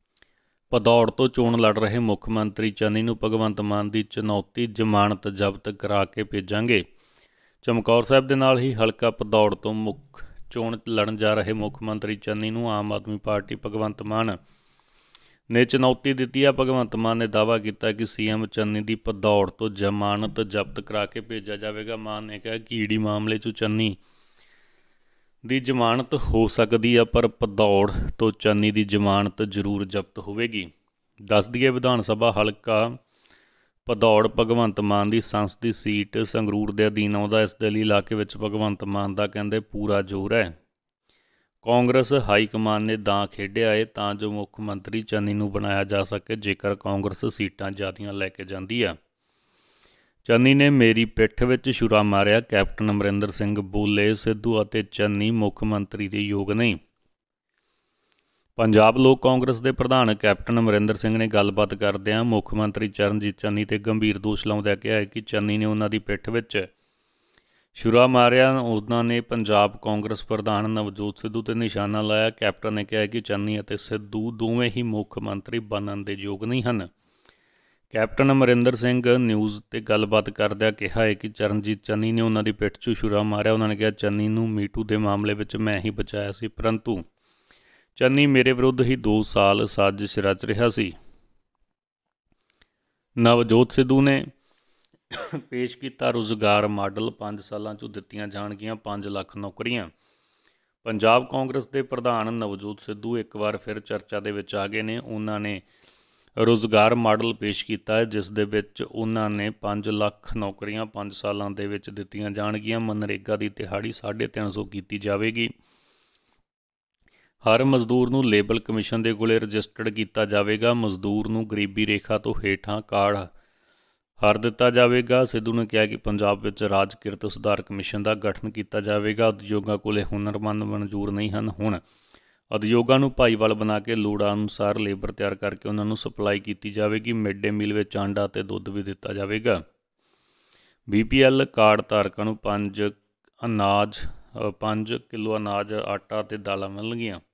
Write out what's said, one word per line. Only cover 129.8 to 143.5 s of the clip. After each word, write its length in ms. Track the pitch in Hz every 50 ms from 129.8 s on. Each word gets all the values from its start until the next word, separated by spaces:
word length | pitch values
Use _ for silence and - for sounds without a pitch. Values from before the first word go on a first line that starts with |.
| - 107 104 104
ਹੁਨਰਮੰਦ 600 | 101 - 104 104 104 104 104 104 107 107 104 107
ਮਨਜ਼ੂਰ 480 | 107 104 104 104 104 98 104 101 101 101
ਨਹੀਂ 200 | 101 101 107 107
ਹਨ। 180 | 98 107 110 107
ਹੁਣ 320 | 87 92 104 110 98 82 - _ _ _ _ _ _ _ _ _ _ _ _ _
ਉਦਯੋਗਾਂ 460 | 110 107 107 107 120 120 117 123 131 135
ਨੂੰ 140 | 139 135
ਭਾਈਵਾਲ 420 | - - 127 117 110 104 107 107 107
ਬਣਾ 260 | 107 110 107 107 104
ਕੇ 140 | 104 117 113
ਲੋੜਾਂ 400 | 110 104 104 104 101 104 104 101
ਅਨੁਸਾਰ 440 | 104 104 104 - - 104 101 104 107
ਲੇਬਰ 340 | 107 101 98 98 104 101
ਤਿਆਰ 220 | 98 - 104 101 98
ਕਰਕੇ 340 | - 104 101 101 - - 104
ਉਹਨਾਂ 160 | 104 104 104
ਨੂੰ 120 | 107 110
ਸਪਲਾਈ 440 | - - 113 - - 104 101 101 101
ਕੀਤੀ 300 | 101 104 98 - - 107
ਜਾਵੇਗੀ। 420 | 101 107 107 104 110 110 110 120
ਮਿਡ 280 | 117 110 107 101 98 101
ਡੇ 100 | 104 107
ਮੀਲ 220 | 107 104 104 104
ਵਿੱਚ 240 | 104 107 101 - -
ਆਂਡਾ 300 | 107 98 101 98 101 101
ਅਤੇ 160 | 98 - 107
ਦੁੱਧ 260 | 98 98 101 98 98 104
ਵੀ 140 | 98 101
ਦਿੱਤਾ 300 | 95 98 95 - - 101
ਜਾਵੇਗਾ। 520 | 98 101 98 98 107 107 113 123 101 85 80 - _ _ _ _ _ _ _ _ _ _ _ _ _ _ _ _ _ _ _ _ _ _ _ -
ਬੀ 120 | 101 107
ਪੀ 200 | 113 110 - 135
ਐਲ 220 | 135 131 135 135 139
ਕਾਰਡ 380 | - - 117 107 107 107 104 104 -
ਧਾਰਕਾਂ 360 | 107 104 98 98 - - 104
ਨੂੰ 120 | 110 107
ਪੰਜ 460 | - - 104 104 104 104 101 98 104 104 104 104 _ _ _ _ _ _ _ _ _ -
ਅਨਾਜ, 520 | 117